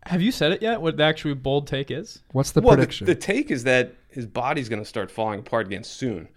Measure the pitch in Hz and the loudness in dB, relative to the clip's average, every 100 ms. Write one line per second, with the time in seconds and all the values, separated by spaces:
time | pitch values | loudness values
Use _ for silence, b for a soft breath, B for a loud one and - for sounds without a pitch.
0 | - 175 208 - 151 - 220 233 160 143 | -4 0 0 2 0 0 -2 -2 -2 2
1 | 151 160 151 139 135 139 143 135 143 131 | 2 2 -4 -4 -2 -2 0 -4 -4 -8
2 | 220 - _ 131 139 165 240 139 127 - | -10 -16 _ -2 0 4 8 8 6 0
3 | - 165 - 226 294 143 127 127 123 - | 0 0 0 -2 -2 -2 2 2 2 -4
4 | _ 131 113 117 123 151 117 107 - 113 | _ -12 -8 -4 -2 -2 -4 -6 -6 -6
5 | 95 - 110 101 - 117 98 98 - - | -6 -4 -4 -4 -4 -2 -2 -6 -10 -8
6 | 131 95 - | -6 -6 -10